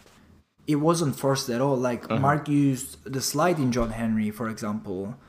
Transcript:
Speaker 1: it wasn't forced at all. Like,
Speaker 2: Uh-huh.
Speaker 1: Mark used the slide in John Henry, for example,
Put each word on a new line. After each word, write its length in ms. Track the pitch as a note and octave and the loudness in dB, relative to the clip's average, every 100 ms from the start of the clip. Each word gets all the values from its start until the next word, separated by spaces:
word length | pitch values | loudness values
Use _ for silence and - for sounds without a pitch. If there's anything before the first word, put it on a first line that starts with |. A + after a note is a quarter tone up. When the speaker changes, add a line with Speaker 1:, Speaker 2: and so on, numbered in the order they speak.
| - _ _ - _ _ - | -20 _ _ -20 _ _ -2
Speaker 1:
it 100 | D3 | 2
wasn't 400 | D#3 E3+ D#3 - | 2 2 0 0
forced 300 | C3+ C3+ - | 0 0 0
at 100 | A#2 | 0
all. 160 | C#3 C3 | 2 2
Like, 280 | B2 A#2 | 0 -2
Speaker 2:
Uh-huh. 140 | - A2+ | -2 2
Speaker 1:
Mark 280 | C#3 D3+ D3+ | 2 2 2
used 480 | C#3+ C#3 B2+ - - | 4 4 2 -6 -14
the 160 | - C3 | -8 -4
slide 380 | - C#3+ F3 E3 | -2 0 2 2
in 140 | C3 | 2
John 180 | A#2+ A2+ | 2 0
Henry, 400 | A2 A2+ A2 G#2+ | -2 -2 0 0
for 180 | G#2 A2+ | -2 -6
example, 680 | G#2+ G#2+ G#2+ G#2 F#2+ G2 C3 | -6 -6 -6 -6 -8 -8 -10